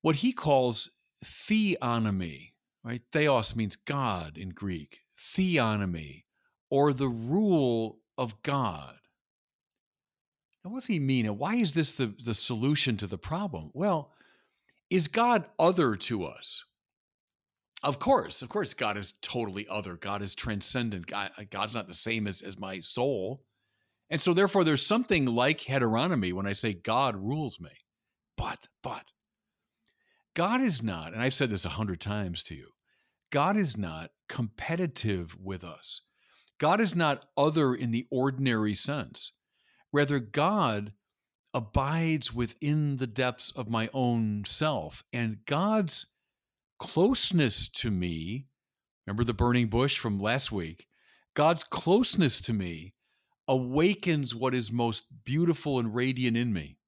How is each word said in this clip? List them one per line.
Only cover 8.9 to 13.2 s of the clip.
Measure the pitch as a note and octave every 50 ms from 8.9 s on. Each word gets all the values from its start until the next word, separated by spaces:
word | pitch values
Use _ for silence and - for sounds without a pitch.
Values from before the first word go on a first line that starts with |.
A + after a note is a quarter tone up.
| - _ _ _ _ _ _ _ _ _ _ _ _ _ _ _ _ _ _ _ _ _ _ _ _ _ _ _ _ _ _ _ _ _ _
Now, | F3+
what | A3 C4
does | B3+
he | - G#3+ D#3+
mean? | C#3 C3+ C3+ B2+ A2
And | G#2+ G#2
why | G#2 C3+ F3+ A3
is | B3 A3+ D#3+ C#3
this | E3 D3+ -
the, | - - C3 A2 G2+ - A2+
the | A#2+ A2
solution | - - - B2 A2 A#2 C#3 D3+ C#3+ - C3 A2+
to | G2+ G#2
the | F#2 G2+
problem? | F2